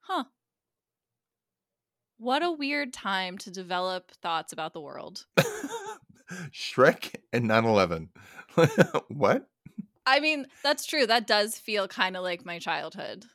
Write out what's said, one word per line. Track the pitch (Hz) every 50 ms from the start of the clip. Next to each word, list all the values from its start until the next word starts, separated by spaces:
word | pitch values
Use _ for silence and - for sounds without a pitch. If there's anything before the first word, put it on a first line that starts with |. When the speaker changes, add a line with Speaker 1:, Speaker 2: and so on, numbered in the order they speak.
Speaker 1:
"Huh. | _ - 381 339 247 _ _ _ _ _ _ _ _ _ _ _ _ _ _ _ _ _ _ _ _ _ _ _ _ _ _ _ _ _ _ _ _ _ _ _ _ _ _ _
What | 220 247 254 294
a | 339 349
weird | 339 294 285 277 294 294 285 254
time | 254 - - 202 196 190 185 185 180 -
to | - 208
develop | 175 190 185 175 185 180 180 185 185 185 180 -
thoughts | - _ - 175 165 160 156 -
about | - - 156 165
the | _ 165
world." | 147 139 135 135 - - 175 - - _
<laughs> | _ - - 453 415 427 - 277 453 453 392 427 - - _ _ - _ _ - 175 185 175 143
Speaker 2:
Shrek | - - - - - - 127 151 - - - - - - _ _
and | - 117 120
nine | 110 110 113 113
eleven. | 117 110 101 95 85 85 80 80 85 _ - - - - - - _ -
<laughs> | - 165 147 - - 135 - - 147 - _
What? | - 143 - 98 127 277 - _ _ _ _ - _ - - _ _ _ _
Speaker 1:
I | 254 262 285
mean, | 294 311 311 294 262 - _ -
that's | - 277 294 294 -
true. | - - 311 269
That | 208 226 240 220
does | 208 220 208 208 214 220 -
feel | - - 214 208 196 190
kinda | - - 196 185 190 185
like | 185 185 175 170 -
my | 175 170 170
childhood. | 170 185 160 151 151 160 - 190 147 104 107 190 196 -